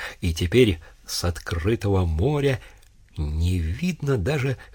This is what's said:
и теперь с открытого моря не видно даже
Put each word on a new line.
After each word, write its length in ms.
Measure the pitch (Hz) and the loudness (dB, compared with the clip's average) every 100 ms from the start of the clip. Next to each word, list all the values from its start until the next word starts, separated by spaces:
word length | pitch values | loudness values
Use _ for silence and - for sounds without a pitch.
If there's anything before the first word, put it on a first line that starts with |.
| - - | -14 -4
и 120 | 92 | -4
теперь 460 | 80 87 110 120 87 - - - | 0 2 6 6 4 -6 -20 -10
с 200 | - 90 | -4 -2
открытого 800 | 85 - 82 82 117 104 98 90 | -4 -4 -4 -2 0 2 2 2
моря 560 | 80 113 147 139 131 - - - - - - | 2 0 2 0 -2 -6 -20 -20 -20 -16 -6
не 400 | 73 78 85 92 | -4 0 2 2
видно 600 | 80 107 175 165 139 135 | 0 -2 -4 -2 0 0
даже 400 | 90 151 131 127 - | 0 0 -2 -4 -8